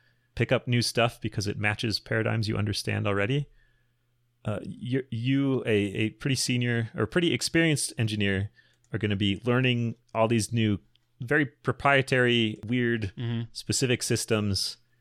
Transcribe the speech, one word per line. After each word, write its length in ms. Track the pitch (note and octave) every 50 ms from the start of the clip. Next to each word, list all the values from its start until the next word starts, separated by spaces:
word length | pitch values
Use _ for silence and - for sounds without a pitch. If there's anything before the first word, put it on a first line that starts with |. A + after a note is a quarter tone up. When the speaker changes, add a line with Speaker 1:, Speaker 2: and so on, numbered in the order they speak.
| _ _ _ _ _ _ -
Speaker 1:
pick 180 | - A#2 -
up 160 | C3 A2+ - B2+
new 120 | B2 A#2+
stuff 400 | A2+ - - A#2+ A#2 A#2+ - -
because 280 | - A2 - A2+ F#2+ G2
it 100 | - G#2
matches 400 | G#2 G#2 G#2+ - - A2+ G#2 -
paradigms 480 | - - A2+ A2+ A2 A2+ A2+ A2+ G#2 G#2+
you 80 | A2
understand 520 | G#2+ G#2 G#2+ G2+ - - A2 G#2 G#2 G#2+ G#2
already. 400 | G2 G2+ G2+ G#2+ C3+ D3 C#3 - - _ _ _ _ _ _ _ _ _ _ _ _ _ _ _ _ _ -
Uh, 160 | - G#2 -
you, 400 | - F#2+ - - - B2 B2+ C3+ - -
you, 520 | A#2 A2 A#2+ C3 C3+ C#3 C#3 C3+ C3 A#2+ -
a, 40 | B2
a 380 | A2 G2+ G2+ G2 F#2+ - A2 A2
pretty 260 | - - - C#3+ C3
senior 540 | - - - B2 B2 B2 A#2+ A#2+ A#2 A2+ A2 -
or 100 | - A2
pretty 280 | - - F3+ F3 E3 -
experienced 580 | B2 - - - E3 E3 D#3+ D3 - - - - -
engineer, 520 | A2+ G#2+ G#2+ G#2 G2+ G2+ G2 F#2+ G2+ - _ _ _ _ _ _ _ _
are 60 | - F#2+
gonna 160 | A2 G#2 G#2
be 240 | G2 G#2 G2+ G2 E2+ -
learning 520 | B2 A#2+ B2+ C3 B2+ B2 A#2+ A#2 A2+ A2+ - _ _ -
all 140 | A2+ A2+ A2
these 240 | A#2+ A2+ G#2 -
new, 260 | A#2 A#2 A2 G#2+ G2+ - _ _ _ _ _ _ _ -
very 240 | B2 A#2 D3 D#3 D3
proprietary, 1120 | B2+ - _ - C3 B2 - - C#3 C#3 C3+ C3 - C3+ B2+ B2 A#2+ A#2+ A#2 A2+ G#2+ - - -
weird, 480 | G2+ B2 B2 B2 A#2 A#2 A2+ A2 F#2+ - -
Speaker 2:
Mm-hmm. 240 | B2 A#2 A#2 A#2 A#2 -
Speaker 1:
specific 500 | - - - - G#2+ - C#3 B2 B2 -
systems 720 | - - A#2+ - - - A2+ G#2+ G#2 G2+ F#2+ F#2+ - - - - _ _ _ _